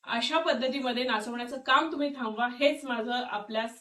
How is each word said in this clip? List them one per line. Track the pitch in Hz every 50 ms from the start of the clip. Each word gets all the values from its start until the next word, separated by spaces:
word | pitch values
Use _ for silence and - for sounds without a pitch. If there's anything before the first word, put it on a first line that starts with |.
| -
अशा | - 233 233 240 277 302 320
पद्धतीमध्ये | 330 330 - 226 254 262 277 277 262 254 240 240 254
नाचवण्याचं | 254 233 214 214 240 233 240 240 247 277 262
काम | - - 262 294 320 320
तुम्ही | 320 285 285 285 277
थांबवा, | 269 247 220 214 214 240 247 247 247
हेच | 285 294 294 - -
माझं | 269 240 226 226 240
आपल्या | 240 247 247 - - 208 208 220 220 220 226 233 - -